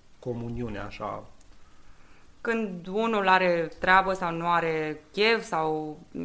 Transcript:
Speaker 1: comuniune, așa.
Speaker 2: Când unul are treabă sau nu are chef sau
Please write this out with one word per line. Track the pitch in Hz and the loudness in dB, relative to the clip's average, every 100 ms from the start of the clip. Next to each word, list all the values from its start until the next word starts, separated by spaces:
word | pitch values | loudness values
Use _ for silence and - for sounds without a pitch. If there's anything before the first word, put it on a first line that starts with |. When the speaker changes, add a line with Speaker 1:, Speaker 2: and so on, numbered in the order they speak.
| - - | -20 -14
Speaker 1:
comuniune, | 127 117 117 120 120 101 | -8 -6 -6 -6 -6 -6
așa. | 104 - 104 104 - - - - - - - - - - - - | -8 -8 -8 -8 -12 -20 -20 -20 -20 -20 -20 -20 -20 -20 -20 -10
Speaker 2:
Când | - 226 214 180 165 | -4 -2 -2 -6 -6
unul | 190 226 220 190 | -2 0 2 4
are | 185 185 170 160 - | 6 6 2 -2 -2
treabă | 185 190 190 | 6 6 6
sau | 185 180 165 | 0 -2 -2
nu | 170 | 2
are | 170 165 160 156 151 - | 2 2 -2 -4 -6 -10
chef | - 214 226 | 0 2 2
sau | 180 165 160 156 156 156 175 165 | 0 -2 0 -2 -4 -10 -12 -8